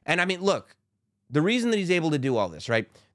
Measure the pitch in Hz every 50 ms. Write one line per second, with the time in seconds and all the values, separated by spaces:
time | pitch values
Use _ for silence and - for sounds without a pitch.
0 | _ 139 160 175 175 185 190 175 185 196 180 120 - - - _ _ _ _ _
1 | _ _ _ _ _ - 123 147 156 190 233 247 233 240 226 208 190 170 180 175
2 | 160 165 151 143 127 135 131 113 101 90 80 76 - - 117 113 104 - - -
3 | _ _ _